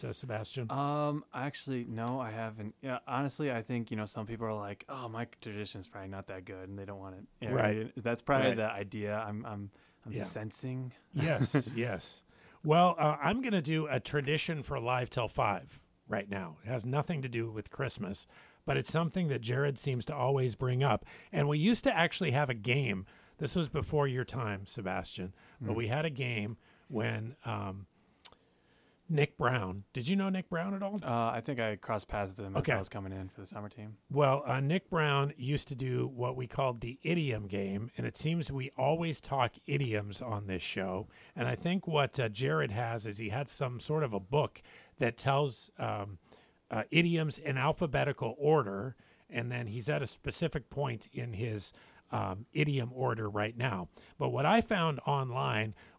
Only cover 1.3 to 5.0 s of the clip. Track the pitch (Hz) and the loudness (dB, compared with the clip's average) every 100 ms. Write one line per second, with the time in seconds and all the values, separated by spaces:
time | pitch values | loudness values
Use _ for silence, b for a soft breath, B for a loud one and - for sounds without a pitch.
1.3 | - 143 - - 127 120 113 117 131 117 | -6 -6 -6 -4 -4 -4 -4 -2 -2 -4
2.3 | 110 113 110 107 - 135 127 - 127 143 | -4 -6 -6 -10 -8 -6 -6 -2 -2 0
3.3 | - 147 120 110 120 113 110 107 - 107 | 0 -2 -2 -2 -2 -2 -4 -4 -4 -6
4.3 | 113 110 107 101 101 - 135 | -4 -2 -2 -4 -8 -10 -10